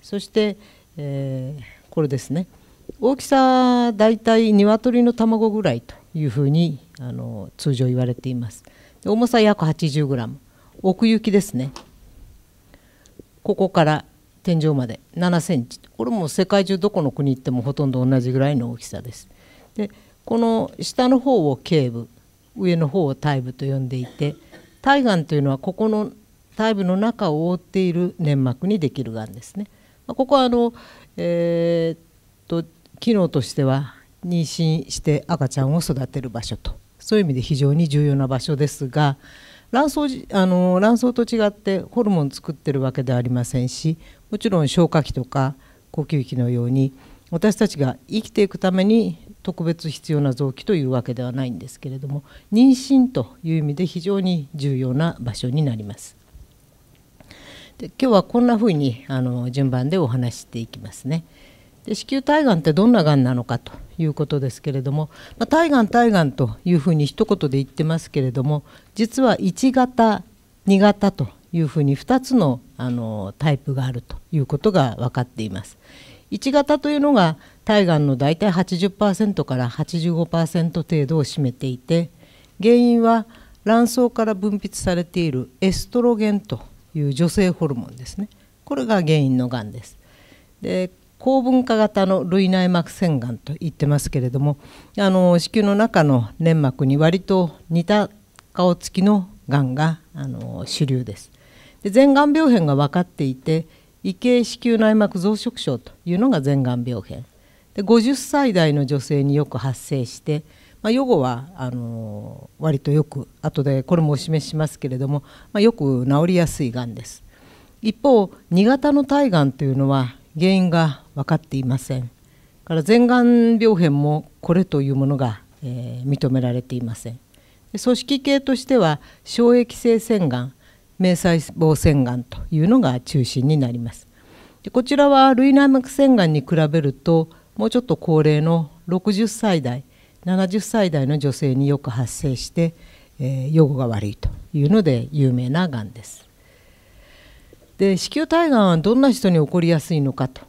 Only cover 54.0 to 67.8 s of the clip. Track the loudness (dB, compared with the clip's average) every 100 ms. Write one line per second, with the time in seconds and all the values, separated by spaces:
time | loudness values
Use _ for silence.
54 | -4 -2 0 -2 -4 -6 -4 -2 -2 0
55 | -2 -4 -8 -6 -4 -2 -2 -4 -8 -14
56 | -18 _ _ -20 -20 _ _ _ _ _
57 | _ _ -20 -20 -20 -20 -20 -16 -12 -2
58 | 2 2 2 2 2 2 2 2 0 -4
59 | -6 -4 -2 -4 -4 -2 0 0 -2 0
60 | 0 -2 -4 -6 -12 -12 -12 -14 -18 -12
61 | -6 -6 -8 -20 -20 -20 _ _ -10 -8
62 | -6 -4 0 2 2 2 2 2 4 4
63 | 4 4 2 0 -4 -6 -8 -20 -14 -6
64 | -4 -2 -4 -4 -4 -6 -6 -4 -4 -4
65 | -6 -10 -16 -8 0 2 4 2 2 4
66 | 4 4 0 0 -4 -4 0 0 2 2
67 | 0 0 -2 0 0 -2 -4 -4